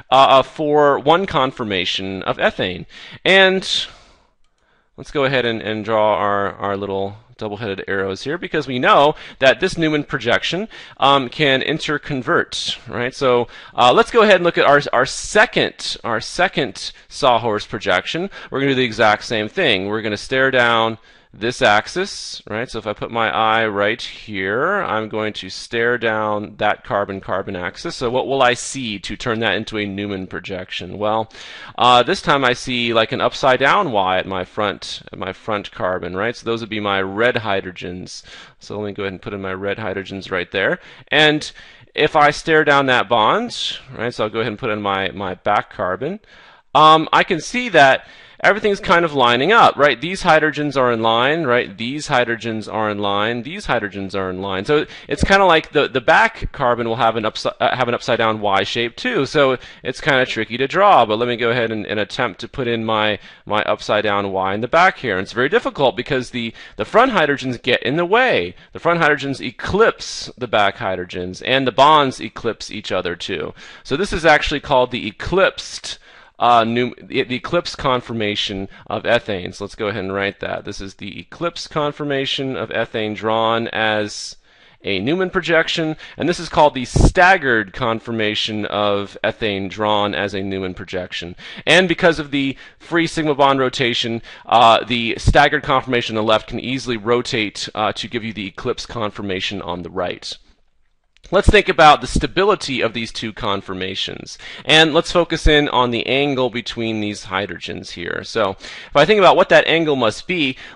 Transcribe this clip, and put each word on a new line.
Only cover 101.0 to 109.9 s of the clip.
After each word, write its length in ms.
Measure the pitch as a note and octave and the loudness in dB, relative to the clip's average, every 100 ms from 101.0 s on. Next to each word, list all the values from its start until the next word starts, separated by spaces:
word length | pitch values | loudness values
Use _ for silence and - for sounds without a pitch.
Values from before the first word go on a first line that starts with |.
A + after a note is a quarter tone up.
| _ _ - | _ _ -2
Let's 200 | F#3 - | 2 6
think 180 | G#3 F#3 | 4 4
about 320 | D#3+ D3+ B2+ | 6 8 6
the 60 | B2+ | 2
stability 760 | - C#3+ - G3+ F#3 - B2 | -2 0 2 2 0 -2 -2
of 140 | A2 | -2
these 180 | A#2 A2+ | -2 -8
two 220 | - A2+ | -8 -8
conformations. 1040 | - A2 G2 - F#2 F#2+ G2 - - - - - - | -6 -4 -4 -6 -6 -6 -6 -8 -10 -14 -16 -18 -8
And 300 | - D#3 D3+ | 2 4 6
let's 180 | D#3 - | 2 2
focus 340 | F3+ - D#3+ - | 0 0 0 4
in 220 | D3+ D3 | 4 4
on 220 | B2 B2 | 2 0
the 160 | A#2 - | -2 0
angle 420 | C3 C#3+ C3 B2+ | 0 0 0 -2
between 520 | A#2 - A#2 A2+ G#2+ | -4 -8 -6 -4 -2
these 260 | G#2 G2+ G2+ | -4 -6 -6
hydrogens 640 | F#2+ G2 E2+ - F#2 F#2 | -4 -4 -8 -10 -10 -12
here. 340 | F2 E2+ - | -10 -8 -8
So 280 | - A2+ G2 | -6 -2 -2
if 440 | G2+ - - - C#3+ | -4 -12 -18 0 4
I 80 | |
think 140 | D#3 G#3+ | 4 6
about 180 | E3+ D3 | 6 6
what 140 | F#3 | 6
that 160 | D#3+ B2+ | 4 4
angle 280 | E3 D3+ | 2 2